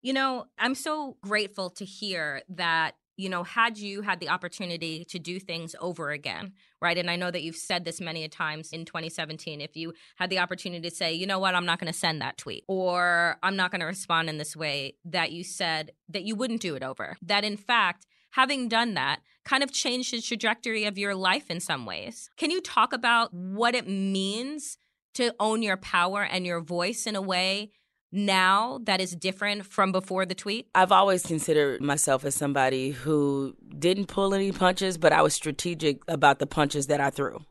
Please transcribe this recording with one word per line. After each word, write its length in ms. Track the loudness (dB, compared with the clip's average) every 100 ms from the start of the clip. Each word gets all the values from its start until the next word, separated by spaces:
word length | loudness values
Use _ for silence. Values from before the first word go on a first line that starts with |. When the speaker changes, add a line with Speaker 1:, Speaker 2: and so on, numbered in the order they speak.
| 0
Speaker 1:
You 60 |
know, 320 | 0 2 -2 -8 -2
I'm 160 | -2
so 440 | 0 -2 -4 -4 -10
grateful 480 | -2 -2 -2 -6 -8
to 120 | -8
hear 580 | -14 -10 -6 -4 -4 -6 -10
that, 480 | -4 0 2 0 -2 _ -10
you 100 | -4
know, 160 | -4
had 340 | -4 2 2 0
you 260 | -10 -8
had 180 | -4 -4
the 80 | -2
opportunity 720 | -4 -4 -10 -8 -6 -6 -8 -10
to 100 | -12
do 180 | -8 -10
things 380 | -8 -8 -8 -8
over 300 | -8 -6 -6
again, 420 | -6 -8 -8 -10 -16 _ _
right? 160 | -2 0
And 140 | -2
I 60 | -2
know 120 | -2
that 120 | -4
you've 140 | -8 -10
said 260 | -6 -4
this 160 | -4 -8
many 240 | -8 -8
a 60 | -10
times 420 | -6 -6 -6 -8
in 140 | -12 -10
twenty 240 | -8 -8
seventeen, 500 | -8 -8 -8 -10 -10
if 160 | -12 -10
you 160 | -10 -12 -20 _
had 140 | -2
the 100 | 0
opportunity 500 | 0 -2 -6 -8 -8
to 60 | -4
say, 160 | -2
"You 140 | -2 -2
know 120 | 0
what, 160 | 2 2
I'm 100 | 0
not 120 | 0
gonna 120 | -2
send 300 | -2 -2 -2
that 160 | -4 -8
tweet," 260 | -12 -12 -4
or, 680 | 0 2 2 4 4 2 2
"I'm 140 | -2 0
not 120 | 0
gonna 160 | 0 -4
respond 440 | -6 -2 0 0
in 80 | -4
this 180 | -8 -6
way," 400 | -4 -4 -6 -10
that 300 | -6 -2 -2
you 100 | -4
said 480 | -10 -4 -2 -2 -6 -14 _
that 160 | -8
you 120 | -4 -2
wouldn't 260 | -2 -2
do 140 | -2 -4
it 80 |
over. 340 | -6 -8 -10 -10
That 220 | -2 0
in 140 | 0 -6
fact, 480 | 0 2 2 0 _ _ _
having 380 | 2 2 2 2
done 240 | 2 2
that 260 | 0 -2 -2 _ _
kind 180 | 0 2
of 120 | 2
changed 400 | 0 -2 -2 -2
the 80 | -4
trajectory 640 | -4 -2 0 -2 -2 -2 -2
of 120 | -2
your 180 | -2 0
life 360 | 2 0 -2
in 80 | -8
some 260 | -4 -4 -4
ways. 440 | -8 -10 -14 -18 _
Can 120 | 0
you 120 | 0
talk 320 | 0 2 2
about 400 | 2 2 4 2
what 420 | -4 -8 0 2 2
it 140 | -2
means 880 | -2 0 0 0 -2 -6 -8 -10 -14 _ _ _ -2
to 200 | -2 2
own 240 | 0 2
your 120 | 0 -2
power 480 | 2 2 4 2
and 220 | -2 -2 -2
your 160 | -4
voice 440 | -2 -2 -2 -2 -4
in 120 | -4
a 40 |
way 500 | 0 0 2 0 -6 _ _ _ _
now 680 | -2 2 6 6 6 4 -4 0
that 160 | 0
is 120 | 0 -2
different 480 | -4 -2 -2 -2 -4
from 260 | 2 4
before 340 | 2 0 -2 0
the 80 |
tweet? 340 | -2 -4 -4 2
Speaker 2:
I've 200 | 4 8
always 320 | 8 8 4 2
considered 560 | -2 4 4 4 2
myself 420 | 0 2 4 2
as 120 | 2 -2
somebody 560 | 0 2 2 2 -2
who 640 | -4 2 4 4 2 -2 -8 -18 0
didn't 280 | 2 2 0
pull 280 | 0 2
any 200 | 2 0
punches, 440 | 4 4 4 0 4
but 140 | 6
I 100 | 8
was 120 | 6
strategic 680 | 4 -4 -4 -4 0 0 0 -2
about 320 | 4 6 6
the 80 | 2
punches 400 | 2 2 2 0
that 140 | 2
I 80 | 2
threw. 340 | 0 -4 -4 -16